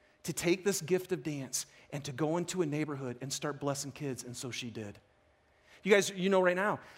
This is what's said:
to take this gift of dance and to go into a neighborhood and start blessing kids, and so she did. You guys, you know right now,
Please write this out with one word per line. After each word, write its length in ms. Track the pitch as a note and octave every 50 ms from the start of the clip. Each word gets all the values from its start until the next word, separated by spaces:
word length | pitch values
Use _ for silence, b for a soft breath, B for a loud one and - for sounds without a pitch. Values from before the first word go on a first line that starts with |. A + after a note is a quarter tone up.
| b b b b b
to 80 | - D#3
take 320 | - - E3+ F#3 F#3+ F3+
this 160 | G3+ F#3+ -
gift 320 | E3 C#3+ F#3 F3+ F#3 - F#3
of 100 | D#3 -
dance 440 | D#3 D3 C#3+ C3 A#2+ - - - B B B B B
and 140 | - D3 C#3
to 80 | D3 C3
go 240 | A#2+ D#3 D3+ D#3+
into 260 | F3 F3 E3+ - F#3 F3
a 40 |
neighborhood 520 | D3 D3 D3+ D3+ D3+ D3 C3+ C3+ B2+ A#2+ B2
and 120 | C3+ C#3 C#3
start 260 | - - D3 C#3 C#3
blessing 340 | C#3+ C#3+ C#3 C#3+ C#3+ C#3 B2+
kids, 300 | - D3+ C#3 B2+ - -
and 140 | B2 B2
so 140 | - - B2
she 200 | A2 - B2+ A#2+
did. 280 | G#2 A#2+ G#2+ G2+ G2+ - _ _ _ _ _ _ _ _ _ b b b b b b b b
You 80 | F#3
guys, 200 | G#3+ G3+ F#3+ -
you 200 | G3+ F#3+ F3+ G3
know 100 | G3 F#3+
right 140 | F#3 F3+ F3+
now, 240 | F#3 G3 G#3 D#3+ B2 B B B